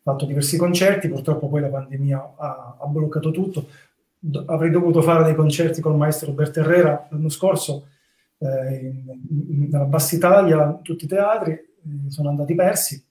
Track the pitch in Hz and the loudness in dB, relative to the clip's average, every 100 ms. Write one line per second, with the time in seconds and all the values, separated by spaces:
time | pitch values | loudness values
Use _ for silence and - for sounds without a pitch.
0 | - 139 143 139 139 165 175 175 190 196 | -4 -4 -2 -2 0 0 2 4 4 4
1 | 160 135 - 147 147 147 139 135 135 135 | -2 -4 -2 -2 0 -2 -2 -6 -8 -4
2 | 139 135 - - 147 131 123 - 147 151 | -2 -2 -6 -10 -10 -10 -14 -12 -6 -2
3 | 151 151 160 165 196 170 143 - _ _ | -2 -2 -2 -2 -4 -4 -10 -18 _ _
4 | _ _ 160 143 139 160 165 160 175 165 | _ _ -6 -6 -4 0 2 2 4 4
5 | 165 165 160 156 151 143 165 160 160 151 | 4 6 4 4 2 2 0 0 0 2
6 | 151 151 143 139 147 - 156 175 160 147 | 2 0 -4 -4 -2 0 4 6 4 2
7 | - 151 156 - 190 185 - 139 - _ | -4 -4 -4 0 0 0 -2 -8 -10 _
8 | _ _ _ _ 143 135 131 135 131 131 | _ _ _ _ -4 -4 -4 -6 -8 -10
9 | 131 131 - 147 - 143 143 147 139 151 | -14 -16 -8 -6 -4 -2 0 0 0 0
10 | - 170 175 202 180 156 147 151 - 160 | 0 2 6 6 6 4 2 -2 -8 -8
11 | 147 190 202 220 170 160 - _ 156 147 | -4 0 0 0 -2 -6 -10 _ -12 -10
12 | 139 156 143 143 143 165 180 208 - 139 | -10 -6 -4 -2 -2 2 2 2 -4 -8
13 | _ | _